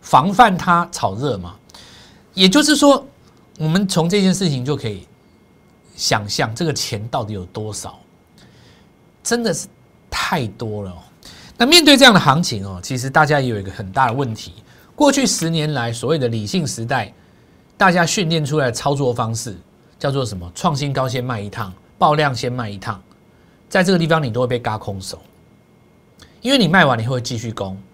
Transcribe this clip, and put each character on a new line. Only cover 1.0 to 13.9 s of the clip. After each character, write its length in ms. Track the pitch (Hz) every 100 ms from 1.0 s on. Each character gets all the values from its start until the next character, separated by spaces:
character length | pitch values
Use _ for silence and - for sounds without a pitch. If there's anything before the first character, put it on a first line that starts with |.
| 104
热 240 | 98 143 104
嘛。 160 | 87 82 _ - - - - - _
也 140 | - 190
就 140 | 277
是 120 | 302
说， 320 | 285 285 269 - _ _ _ _ -
我 100 | 156
们 180 | 170 202
从 220 | 175 165
这 120 | 202
件 140 | 190
事 140 | 185 190
情 160 | 139
就 120 | 123 147
可 120 | 113
以 180 | 98 - _ _ _ _ _ _ _ _
想 340 | - - 117 104
象 260 | - 127
这 100 | 110
个 80 | 170
钱 340 | 127 - 107 113
到 160 | 147
底 80 | 107
有 120 | 104 90
多 260 | - 107
少， 260 | 101 98 - _ _ _ _ - - - - _ _ _ _
真 200 | - 233
的 100 | 226
是 140 | 165 - _ _ _ _
太 360 | - - 180 117
多 340 | - 113 104
了 80 | 98
哦。 80 | 87 - _ - - - -
那 60 |
面 180 | 240 339
对 140 | 311 277
这 80 |
样 80 | 262
的 80 | 196
行 220 | 147 135
情 240 | 175 110 98
哦， 120 | 92
其 160 | - 127
实 100 | 131
大 160 | 147
家 160 | 147 147
也 80 | 127
有 100 | 107
一 40 |
个 80 | 95
很 200 | - 98